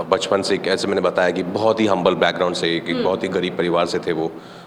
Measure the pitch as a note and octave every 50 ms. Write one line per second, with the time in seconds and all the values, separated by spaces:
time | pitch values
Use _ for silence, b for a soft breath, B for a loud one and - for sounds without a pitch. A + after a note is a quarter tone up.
0 | - - F#2+ F#2 - - G#2 G2 F#2+ - G2 F2 - F2+ G2 F2+ F2+ F#2+ G2 G2
1 | F2+ F2+ F2 F#2+ F2+ F2+ E2+ F#2 F#2 F2 G2 G#2+ G#2+ A2 A2 A2 A2 G#2 F#2+ F2+
2 | F2+ F#2 F#2 E2+ F#2 E2+ E2+ - F2+ F2+ F2 - F2+ E2 E2+ E2 D#2+ E2+ E2+ E2+
3 | G#2+ F#2 F#2+ F2 F#2 F#2 F#2 F#2 F2 F2+ F2 - F2 F2 E2 E2+ E2+ E2+ - F2
4 | - F#2 E2 D#2 D#2+ E2 - B B B B B B